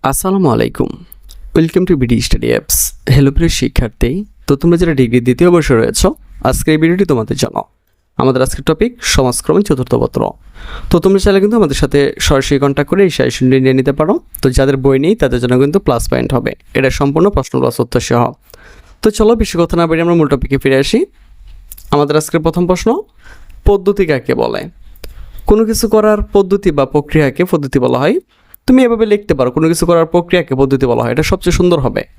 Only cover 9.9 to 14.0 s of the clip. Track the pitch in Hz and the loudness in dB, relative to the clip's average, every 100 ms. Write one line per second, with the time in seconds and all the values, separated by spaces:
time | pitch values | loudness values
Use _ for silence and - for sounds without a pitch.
9.9 | 120 117 - - - - - - - - | -2 -2 -2 -4 -6 -20 -20 -14 -12 -2
10.9 | 170 190 190 202 196 202 233 175 139 139 | 2 2 2 2 2 2 0 0 0 0
11.9 | 143 139 - - 139 131 143 143 139 147 | 2 0 -2 0 0 2 0 0 -2 -2
12.9 | 185 190 - 127 - 131 135 131 131 131 | 0 0 0 -2 0 2 2 2 2 0
13.9 | 139 | 0